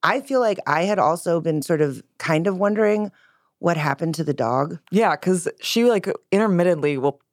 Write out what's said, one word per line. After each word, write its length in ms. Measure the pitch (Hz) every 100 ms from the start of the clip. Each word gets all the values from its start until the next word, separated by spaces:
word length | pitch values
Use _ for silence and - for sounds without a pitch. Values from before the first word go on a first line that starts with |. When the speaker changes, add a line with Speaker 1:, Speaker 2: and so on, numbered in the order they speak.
Speaker 1:
I 180 | - 311
feel 200 | 269 269
like 180 | 233 202 -
I 160 | 147
had 140 | 185 208
also 420 | 151 170 180 170
been 220 | 160 156
sort 180 | 135 160
of 220 | 147 127 - _
kind 280 | - 156 175
of 120 | 185
wondering 520 | 202 208 214 208 208 _ _ _ _ _
what 180 | 175 165
happened 380 | 151 139 170 160
to 80 |
the 100 | 151
dog. 440 | 139 113 127 143 170 _
Speaker 2:
Yeah, 260 | 185 220 151
'cause 320 | - 185 - -
she, 240 | - - 240
like, 200 | 220 180 - _
intermittently 680 | 196 220 180 175 165 147 139
will 220 | 135 143 _